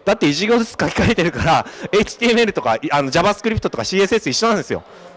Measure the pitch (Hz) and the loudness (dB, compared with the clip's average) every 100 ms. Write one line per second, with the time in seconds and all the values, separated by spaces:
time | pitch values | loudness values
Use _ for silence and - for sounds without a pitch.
0 | - 220 160 143 208 233 226 - - - | -2 2 2 0 2 2 0 -4 -4 0
1 | 208 - - 120 165 135 - - - 208 | 0 2 0 0 0 0 0 -10 -2 0
2 | 226 - 240 233 226 185 - 113 156 143 | 0 0 0 2 2 0 0 -2 0 -2
3 | 139 151 185 202 226 - 180 - 110 185 | 0 2 2 0 -2 -2 -4 -6 -4 0
4 | 196 226 151 127 226 214 135 92 - - | 2 0 -2 0 0 0 -2 -6 -8 -20
5 | - | -20